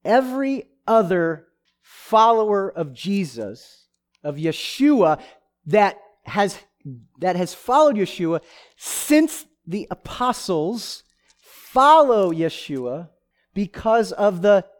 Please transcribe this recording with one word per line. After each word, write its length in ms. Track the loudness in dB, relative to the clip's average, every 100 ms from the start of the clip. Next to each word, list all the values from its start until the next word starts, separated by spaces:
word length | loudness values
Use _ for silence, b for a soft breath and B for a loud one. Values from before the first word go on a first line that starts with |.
| 0
Every 600 | 0 0 -4 -4 -6 -8 _ 0
other 600 | 2 2 0 0 -4 -12 _ _ _
follower 880 | _ -20 0 4 6 4 2 0 -2
of 240 | -6 -8 -8
Jesus, 920 | -4 -4 -4 -6 -12 -12 -20 _ _ _ _ _
of 140 | -12 -6
Yeshua, 840 | -6 -6 -10 0 2 4 2 0 B B B _ -2
that 320 | 2 2 -2 -16 _
has, 360 | -10 -2 -2 -4 _ _ -20 -20 _ _
that 180 | -4 -2
has 160 | -4
followed 440 | -8 -2 2 4 2
Yeshua 440 | -4 -4 -4 -4 b b b b
since 680 | -12 -10 2 2 2 -4 -16 _ -12
the 200 | -10 -8
apostles 1120 | -12 -12 -6 -4 -4 -4 -4 -4 -6 -10 -16 _ _ _ _
follow 920 | _ -20 -6 2 6 6 6 4 2
Yeshua 800 | 0 -4 -4 -10 -8 -8 -10 -12 _ _ _ _
because 600 | -8 -6 -4 0 2 0
of 280 | 0 0 2
the 240 | 2 2 2 _